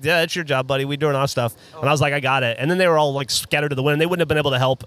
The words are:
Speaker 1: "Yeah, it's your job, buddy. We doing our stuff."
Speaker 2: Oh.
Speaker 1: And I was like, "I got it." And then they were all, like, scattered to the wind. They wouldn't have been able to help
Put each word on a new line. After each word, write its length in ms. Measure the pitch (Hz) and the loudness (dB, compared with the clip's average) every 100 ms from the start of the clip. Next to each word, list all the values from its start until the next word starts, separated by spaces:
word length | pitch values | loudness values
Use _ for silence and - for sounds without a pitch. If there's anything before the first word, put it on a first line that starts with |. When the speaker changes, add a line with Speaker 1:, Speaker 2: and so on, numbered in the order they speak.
Speaker 1:
"Yeah, 180 | 139 170 | -2 0
it's 140 | 165 180 | 0 -2
your 100 | 156 | -2
job, 220 | 131 131 | -2 0
buddy. 180 | 135 139 | -2 -2
We 100 | 143 | -2
doing 200 | 151 135 | 0 0
our 120 | 139 | 0
stuff." 280 | - 120 - - 160 | 0 -2 -4 -20 -4
Speaker 2:
Oh. 40 | |
Speaker 1:
And 100 | 139 | 0
I 20 | |
was 100 | 151 | 2
like, 120 | 143 | 2
"I 60 | 143 | 0
got 240 | 131 135 | 0 2
it." 140 | 123 117 | 0 -2
And 100 | 139 | 0
then 80 | 180 | 2
they 100 | 180 | 4
were 120 | 156 | 4
all, 140 | 151 | 2
like, 180 | 139 131 | 0 -4
scattered 380 | - - 147 147 | -6 -2 -2 -2
to 60 | 135 | 0
the 60 | |
wind. 180 | 135 147 | 0 2
They 60 | 165 | 0
wouldn't 160 | 175 | 0
have 60 | 156 | 0
been 100 | 156 | 0
able 140 | 143 | 0
to 80 | 127 | 0
help 240 | 131 135 | 0 -2